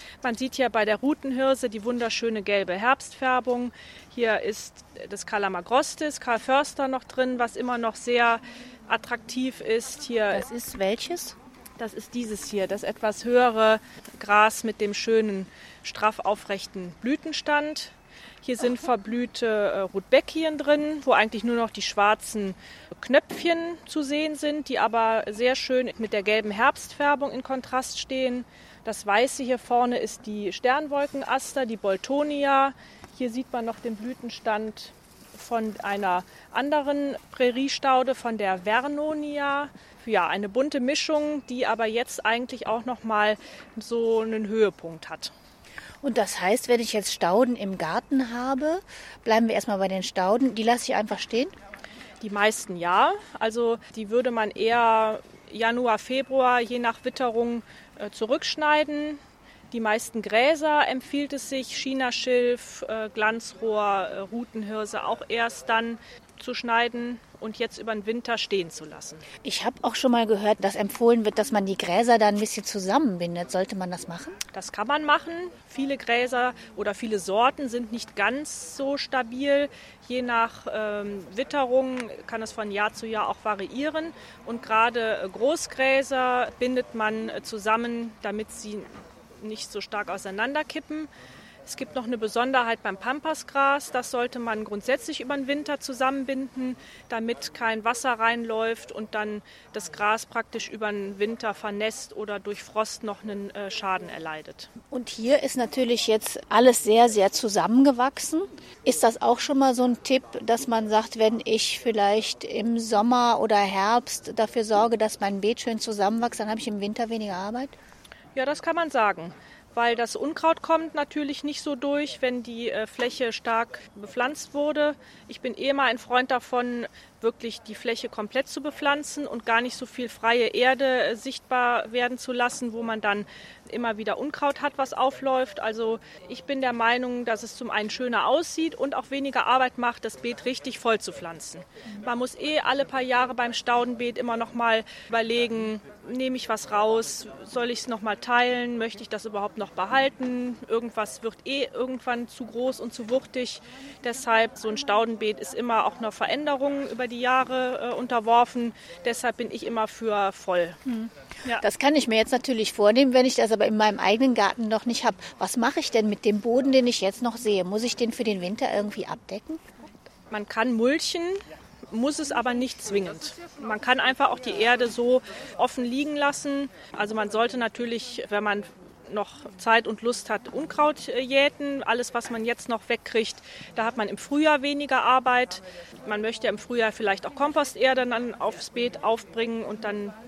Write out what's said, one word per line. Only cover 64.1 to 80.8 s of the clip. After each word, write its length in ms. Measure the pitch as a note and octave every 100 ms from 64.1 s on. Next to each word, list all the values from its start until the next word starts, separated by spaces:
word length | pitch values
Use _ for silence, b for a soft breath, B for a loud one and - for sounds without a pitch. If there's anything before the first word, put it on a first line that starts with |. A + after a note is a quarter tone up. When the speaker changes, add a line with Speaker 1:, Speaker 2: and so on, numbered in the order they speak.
Speaker 1:
äh, 80 | -
Rutenhirse 840 | G3 A#3 A#3+ A3 G#3 G#3+ G#3 G#3
auch 180 | - A3+ -
erst 400 | A#3 A#3 A#3 -
dann 280 | A3+ A3+ A#3 B B B -
zu 140 | -
schneiden 640 | A#3+ A#3+ A3+ A#3+ A#3+ A#3+ A#3+ - -
und 200 | A3 G#3+
jetzt 200 | A3+ -
über 160 | A3
den 100 | G#3+
Winter 320 | G3+ A#3 A#3+ A3+
stehen 340 | - G3 E3
zu 140 | -
lassen. 320 | D#3 D3+ - D#3+ B B
Speaker 2:
Ich 200 | - -
hab 100 | F#3 -
auch 100 | -
schon 160 | - C4
mal 160 | A#3+ A3
gehört, 380 | G#3 G#3 A3
dass 100 | F#3+
empfohlen 500 | G3 G3+ - A#3 A#3
wird, 140 | G#3+ G#3+
dass 140 | F#3+
man 140 | G#3 G3
die 120 | F#3+
Gräser 400 | D#3+ F3+ A#3 A#3
dann 160 | G#3
ein 60 | G#3
bisschen 240 | G#3+ -
zusammenbindet. 880 | - G#3 F#3 A#3+ C#4+ F3 E3+ E3+ F3
Sollte 240 | F#3 F#3+ G3
man 160 | F3+
das 160 | F3+ -
machen? 240 | E3+ - G4 -
Speaker 1:
Das 180 | F#3+ -
kann 160 | - A3
man 160 | D4
machen. 280 | D4+ D#4 E4 E4+ F4+ - -
Viele 280 | - C#4 C4+
Gräser 540 | - A#3+ B3+ B3+ B3 B3 B -
oder 180 | G#3
viele 260 | G3 A#3 G#3
Sorten 480 | F3 G3+ B3+ C#4 C4+
sind 240 | A#3+ A3
nicht 240 | A3+ - -
ganz 600 | G3+ C4+ D4+ - - -
so 200 | C#4 C#4
stabil. 720 | - C4 A#3 B3 C#4+ C#4+ C#4+ B B B -
Je 140 | B3+
nach, 440 | B3 A#3 A3+ - -
ähm, 520 | A3